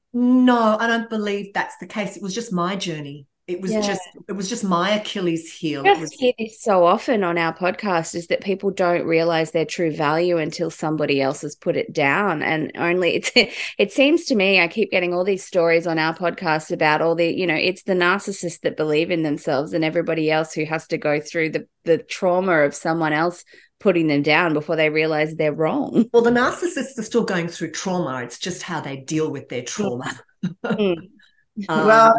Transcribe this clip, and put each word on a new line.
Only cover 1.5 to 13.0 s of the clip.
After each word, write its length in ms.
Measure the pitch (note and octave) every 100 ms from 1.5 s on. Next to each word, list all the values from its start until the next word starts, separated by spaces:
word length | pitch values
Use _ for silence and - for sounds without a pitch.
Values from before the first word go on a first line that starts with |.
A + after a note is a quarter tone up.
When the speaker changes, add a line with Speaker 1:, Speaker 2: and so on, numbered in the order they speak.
Speaker 1:
that's 220 | F#3 - -
the 100 | F3+
case. 280 | A3 F#3+ E3
It 80 |
was 100 | F#3+
just 200 | G3+ A3+
my 240 | F3+ F3 G3
journey. 500 | F#3+ D3+ C#3+ C#3+ C3+ _ -
It 140 | F3+
was 120 | F#3+
Speaker 2:
Yeah. 60 | G#3+ G#3
Speaker 1:
just, 160 | F#3 - - -
it 60 |
was 160 | G3 F#3+
just 140 | A#3 G3
my 260 | E3+ F#3 G#3
Achilles 580 | G#3+ G#3 F3+ E3 -
heel. 320 | - D#3+ C#3+ F#3
Speaker 2:
Just 120 | -
Speaker 1:
It 40 |
was 180 | D#3 -
Speaker 2:
hear 140 | B3 -
this 220 | A3 -
so 220 | - F#3+
often 400 | F3 A3 - A3+
on 140 | F3+ E3+
our 180 | E3 E3
podcast, 580 | F3+ - G#3 F3 E3
is 140 | E3+ E3+
that 140 | F3+
people 280 | G3 F#3+ G3
don't 340 | F#3+ F3+ F3 -
realize 460 | E3 E3 E3 D#3+
their 120 | E3
true 260 | D3+ - E3+
value 480 | D#3+ D3 D#3+ F3 E3+
until 320 | D#3 - E3
somebody 520 | - D#3+ D#3 C#3+ C#3
else 220 | C3+ C#3+
has 120 | D3 -
put 220 | F3+ D#3
it 160 | -
down. 480 | - C#3 D#3 G3+ D#3
And 320 | - D#3 - -
only 400 | E3 F3